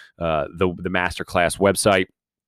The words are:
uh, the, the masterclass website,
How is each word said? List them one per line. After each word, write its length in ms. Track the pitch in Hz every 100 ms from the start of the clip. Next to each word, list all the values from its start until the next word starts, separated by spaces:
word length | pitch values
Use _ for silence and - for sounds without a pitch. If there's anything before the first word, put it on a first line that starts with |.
| - -
uh, 280 | 85 78 71 85
the, 160 | 92 87
the 100 | 90
masterclass 680 | 92 90 - 82 92 85 -
website, 480 | 98 92 107 95 92 _ _ _